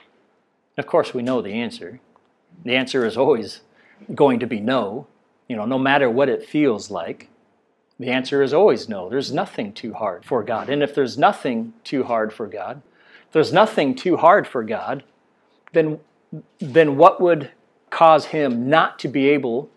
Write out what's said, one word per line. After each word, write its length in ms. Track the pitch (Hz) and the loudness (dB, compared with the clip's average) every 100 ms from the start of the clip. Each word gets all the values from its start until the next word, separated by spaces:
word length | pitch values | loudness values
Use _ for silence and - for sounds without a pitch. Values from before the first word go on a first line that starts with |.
| _ _ _ _ _ _ _ - | _ _ _ _ _ _ _ -12
Of 80 | - | 0
course, 280 | 170 - | 0 0
we 100 | 127 | -4
know 180 | 120 127 | -2 -2
the 120 | 98 | -4
answer. 460 | 110 117 - 87 123 _ _ _ _ _ - | -6 -8 -10 -16 -18 _ _ _ _ _ -12
The 120 | 120 127 | -2 -2
answer 300 | 127 135 110 | 0 -2 -2
is 120 | 110 | 0
always 440 | 135 123 101 - _ _ _ _ - | 2 0 -2 -14 _ _ _ _ -8
going 260 | 170 139 123 | 2 2 2
to 80 | 117 | -2
be 120 | 110 | -4
no. 480 | 107 131 101 120 143 _ _ _ - | -2 -2 -2 -8 -14 _ _ _ -10
You 80 | 110 | -6
know, 100 | 120 | -4
no 140 | 131 | -2
matter 300 | 135 143 127 | 2 2 2
what 200 | 117 139 | 2 0
it 160 | 107 - | -2 -4
feels 460 | 151 143 104 101 | 0 0 0 -6
like, 380 | 92 90 - - _ _ _ _ _ _ - | -10 -10 -14 -18 _ _ _ _ _ _ -12
the 100 | 120 | -6
answer 320 | 127 127 139 | -4 -2 0
is 120 | 131 | 2
always 340 | 151 202 117 - | 4 4 2 -4
no. 220 | 101 90 | -10 -6
There's 220 | 131 113 | -6 -4
nothing 420 | 147 190 - 104 | -6 -6 -8 -10
too 200 | - 117 | -10 -12
hard 300 | - 104 - | -8 -6 -8
for 200 | - 127 | -4 -4
God. 260 | 101 107 101 | -2 -6 -4
And 140 | 143 | -2
if 100 | 143 | -2
there's 240 | - 123 107 | -2 -2 2
nothing 560 | 185 202 143 113 117 - | 0 0 -4 -6 -8 -12
too 200 | - 139 | -8 -6
hard 280 | 117 117 107 | -2 -2 -4
for 160 | - 107 | -6 -12
God, 340 | 107 95 135 _ _ _ - _ | -10 -12 -14 _ _ _ -20 _
if 60 | |
there's 200 | 160 120 | 0 2
nothing 420 | - 165 - 143 127 | 2 2 2 -2 -2
too 220 | 185 156 | -2 4
hard 300 | 160 196 139 | 6 4 2
for 160 | 131 | -6
God, 400 | 110 104 95 135 - _ _ _ _ _ _ | -6 -6 -8 -10 -12 _ _ _ _ _ _
then, 260 | 165 156 151 _ _ - 156 - - | 0 0 -2 _ _ -18 -18 -18 -14
then 380 | 151 160 151 139 | 0 4 4 6
what 220 | 180 - | 6 6
would 320 | 175 160 135 _ _ _ - | 2 2 -2 _ _ _ -6
cause 360 | - 165 156 - | 4 6 6 2
him 440 | 156 139 117 127 | -2 -2 -2 2
not 300 | 160 190 - | 2 2 -4
to 80 | 151 | -6
be 220 | 131 139 | 0 2
able 400 | 147 127 117 139 | 2 0 -6 -8